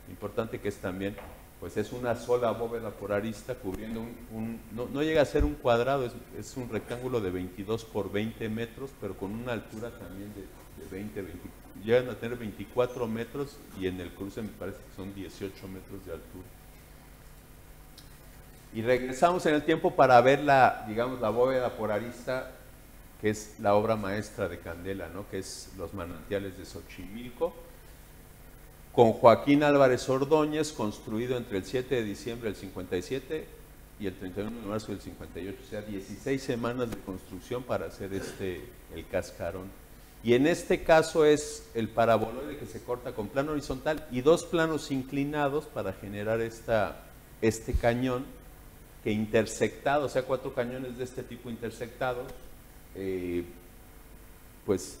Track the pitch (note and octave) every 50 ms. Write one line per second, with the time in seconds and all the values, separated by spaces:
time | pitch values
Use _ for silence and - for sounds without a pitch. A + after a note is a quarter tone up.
0 | - - F2+ - G#2+ G2+ - A2+ A2+ A2+ - - - G#2 F#2+ - - G2 F#2 F#2+
1 | G2 G2+ G#2+ - - - - - - - - - - F2 - A2 G#2+ - C3 B2
2 | B2 A#2+ A2+ G#2+ - A#2+ B2 B2 A#2+ A2+ G#2+ - A#2 A2+ A#2 A2+ A2 G#2+ G2+ -
3 | G2+ G2 G2+ G2+ G#2+ A2+ A2 - - - B2 - - F#2+ F#2 G2 A2 A2 A2+ A2+
4 | A2+ A#2+ A#2+ - - - A2 A2 A2+ A2+ A2+ A2 - - G2+ A#2 B2 - A#2 C#3
5 | D3+ D#3 D#3+ D#3 C#3 - - D3 C#3+ D3 D3 - - B2+ A#2 A2+ A#2+ C3 C#3 C#3
6 | B2+ A#2 A2 A2+ - - - G2+ G2+ - - C3 B2 A#2 A2 G2+ - - B2 A#2
7 | B2+ C3 B2+ A#2 G2+ F#2 F2 F2+ F2+ F2+ - - G2+ G2+ A2+ A2+ - - - G#2+
8 | F#2+ F#2 F#2+ G#2 G#2+ A2+ A2 - A2+ A2 A2 A2+ A#2 A2+ - - C3+ C3+ - -
9 | G#2+ G2 F#2 - G2 G2 G#2 A2+ A#2+ B2+ A#2+ G#2+ - - A2 A2 A2 A#2 - -
10 | F#2+ F2 F#2 F#2+ G2+ G#2 G#2 G2+ F#2 F2 - - - - - - - E2+ F#2 F#2+
11 | G#2 G#2 - G#2+ F#2 E2 E2+ F2 - - - - - - - - G2 G#2+ A#2 B2+
12 | B2+ B2+ A2 G#2 A#2 A#2 B2 A#2 A#2 G#2 F#2+ - G2 - - B2 B2 B2 B2 B2+
13 | A#2+ A2 A2 A2+ A#2 A2+ - C#3+ C#3+ C#3 - - - - - F#2+ F#2 F#2 F#2 F#2
14 | F2 E2 - - G2 G2 - A#2 A2 G#2 - - F2+ F#2+ F#2+ - - - - -
15 | F#2 G2 G2 G2 F#2 - - - G#2 F#2 - - G2+ F#2+ F#2+ F#2+ F#2+ - G2+ F#2
16 | - F2+ E2 D#2+ D#2 - - F2+ F2 - - - - - - - - - - -
17 | - - - - - - - - - - - - - - - - - - - -
18 | - - - - - - - - - - - - - - - A2+ A2 A#2+ B2+ B2
19 | B2 B2+ C3 - F3 F3 F3+ F3+ - E3+ D3+ D3+ D3 E3 D#3+ D#3 - F3+ F3 -
20 | C#3 C3 B2 A#2+ A#2+ C3 C#3 D3 D3+ D3 C#3 C3+ B2+ G#2+ - - - A2 G#2+ A2+
21 | A#2 B2+ C3 A#2+ A#2 G#2+ G#2+ A#2+ B2 C3 C3+ B2+ B2 A2+ - A2+ G#2+ G#2+ G#2 G#2
22 | A2+ A#2 A2 - - - B2+ C3 - - - - - - - - - - - -
23 | - - - - - G#2+ G#2+ G#2+ - - - - A2+ G2+ G2+ G#2 G#2+ A2 A2+ G#2+
24 | G#2 F#2+ G2+ G#2+ G#2 - - - G2+ F2 F2 E2 - F2 E2+ F2 F2 F#2+ G2 F#2+
25 | F2 E2 E2+ F#2+ G#2 - - F#2+ F#2 - - - - - - F#2+ F2 E2+ G2 G2
26 | E2+ E2+ F2 E2 - - G2+ G2 G2+ G2 F2+ F#2 E2+ - - E2+ D#2+ - - -
27 | F2+ F#2 G#2 A#2 B2 B2+ - - E3 F3 - - - - - - - - - -
28 | - - - - - - - - - - - - - - - - - - - -
29 | A#2+ A2+ A2 - - A#2+ A2 G#2+ - C#3 C#3+ D3 D3+ D3 C#3+ C#3+ C3+ C3 B2 B2
30 | - - C3 C3 C#3 C#3 D#3 D#3 D3+ D3+ D3+ D#3 D#3 D3+ - - A2+ G#2+ G#2 -
31 | - A2+ A2 A2 B2 B2 B2+ B2 A2+ - G#2 F#2+ F#2 - - B2+ B2+ B2+ C#3 B2
32 | A2 G#2 G2 - - A#2 A#2 A#2 A#2 G#2+ F#2+ - - F#2 - F#2+ F2+ - F#2 F2+
33 | F2+ - B2+ C3+ - - D#3+ D#3 - - - - - - - - - - - -
34 | G#2+ F#2+ F2+ - G2+ F#2 F2 G2+ G2+ A2 A#2 A#2+ A2 G2+ G#2+ A2 - - G#2 F#2
35 | - F#2+ F2 - E2+ - - E2+ F2 G2 F#2+ - - - A2 G#2+ G2+ G#2+ G#2 F#2+
36 | F#2+ - G#2 - - C3+ C#3 C3+ - - B2+ A#2 A#2+ A#2 B2 B2+ B2 A2+ G#2 -
37 | - G2+ F#2 F#2 - - F#2+ F#2 - - A#2 B2 C3+ - A2+ F#2+ E2+ E2 - -
38 | G#2 F#2+ G2 F#2+ - - - - G2+ F#2+ F2+ D#2 C2 - - - - - F2 E2
39 | E2 - - F#2 F2 - - - F#2 E2+ F2 F#2 F#2+ G2 - - - - - -
40 | - - - - - A2+ A#2+ B2 C#3 D#3+ F3 - - - F#3+ - - - E3 D#3+
41 | D#3 - - E3+ D3+ D3+ D3+ C#3+ D3 - - - - - - A#2 A2+ G#2+ - A#2
42 | A#2 A#2 A2+ G#2+ G#2+ A2 A#2 B2+ C#3 D3 C#3+ - B2 - - - - - B2 A#2
43 | - - - - G#2 G2+ - C3+ C#3 D#3 D#3 D3 C#3 - C3+ B2+ - D3+ D#3 C#3+
44 | - - A#2+ B2+ B2 D3+ E3+ - - - - E3 D#3+ D#3+ D#3+ D3 - - C#3 C3
45 | B2+ C3 C#3+ C#3 C#3 C#3+ D3+ D3 D3 C#3 C#3 D#3 D3+ - - A#2+ G2+ F#2+ F#2+ -
46 | - G2 G#2 G#2 G#2 A2 A2+ A#2 A2+ A2+ A2+ - - - A#2 G#2+ G2 E2 D2+ -
47 | - - - - - - - - - A2+ - - - - B2 - - A#2+ A#2 B2
48 | B2+ C3 B2+ B2 C#3 - - - - - - - - - - - - - - -
49 | - A2 G#2 G#2+ A2 G#2+ A#2 A2+ G#2+ - - - A#2 G#2 - - - C#3+ C#3 D3+
50 | C#3+ B2 - C3+ B2+ - C3+ B2+ - C#3 C3 C3+ A#2+ A#2+ B2+ C3 C3+ B2+ A#2+ A#2+
51 | C3 B2+ - - A#2 - A#2+ A2 - B2 A#2 A2 A#2+ A2 - - B2 A2+ - -
52 | C3 B2+ B2 B2 C3 C#3+ - - - - - - - - - - - - - F#2+
53 | G2 F#2+ F#2 F#2 F2+ F2+ F2 F2+ E2+ - - - - - - - - - - -
54 | - - - - - - - - - - - - - - G2 F#2 - - - -